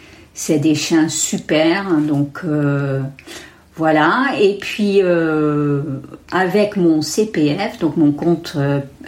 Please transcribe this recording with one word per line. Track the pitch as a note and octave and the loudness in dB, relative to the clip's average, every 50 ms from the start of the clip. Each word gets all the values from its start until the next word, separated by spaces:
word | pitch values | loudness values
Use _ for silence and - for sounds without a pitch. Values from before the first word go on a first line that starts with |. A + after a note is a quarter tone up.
| - - - - - - _ | -20 -20 -20 -20 -20 -20 _
C'est | - - - E3 D3+ | -12 -2 0 0 2
des | C#3+ D#3+ D3+ | 2 2 0
chiens | D3 - - E3+ D#3+ D#3 D#3+ | 0 0 0 2 2 2 2
super, | - - - - - - - - E3+ D3+ D#3+ E3 F3 G3 G3 F#3+ E3+ D3+ | 0 -4 -4 -4 -4 -6 -4 -2 0 2 2 2 2 0 0 0 0 0
donc... | D3+ D3+ D3+ C#3+ C#3+ C#3+ C#3+ - - | 2 2 0 0 0 -2 -4 -8 -6
Euh, | E3 D3+ D3+ D3 C#3+ C#3+ C#3 C#3+ C#3 C3+ C3+ C3+ C#3 C#3+ - - - - - - - - - _ _ _ | -4 -2 0 0 0 0 -2 -2 -2 -4 -4 -4 -6 -10 -14 -20 -18 -18 -18 -18 -20 -20 -20 _ _ _
voilà. | - D#3+ D#3+ D#3 D3+ D3+ E3 G3+ A#3+ C4 - - - | -2 0 2 2 4 4 4 2 2 0 -2 0 2
Et | G#3 F#3+ G3+ G3+ | 2 2 2 0
puis, | - - - - G#3 G3+ G3 G3+ F#3+ | -6 -10 -4 -2 0 2 4 4 4
euh, | F3+ F3 E3+ E3 D#3+ D#3 D#3 D3+ D3+ D3 D3 D3 D3 C#3+ C#3+ C#3 D#3+ C3+ C3 C3 - - - - - - | 4 2 2 2 0 0 2 2 2 0 0 0 0 0 -2 -2 -4 -8 -10 -10 -14 -20 -20 -16 -4 -2
avec | F3+ F#3+ F#3 F3+ G#3 G#3 G#3 - | 0 0 2 2 2 0 2 0
mon | G3+ F3 E3+ D#3+ D#3 | 2 2 4 4 2
C | D3+ - - - G#3+ | 0 -2 -2 -2 -2
P | G#3+ - E3+ D3+ D3 D3 | 0 0 0 0 0 0
F, | F#3+ G3+ A#3 - - | 0 -4 -6 -6 -4
donc | F3 D#3 D3 | -4 -2 0
mon | E3+ D#3 D3 | 2 2 2
compte, | C#3+ C#3+ D#3+ E3 E3+ D#3 - - - | 2 2 2 0 0 0 -2 -8 -4
euh, | D3 C#3 C#3+ C#3+ C#3+ C#3+ - - - - | -2 -2 0 0 -2 -4 -6 -14 -18 -6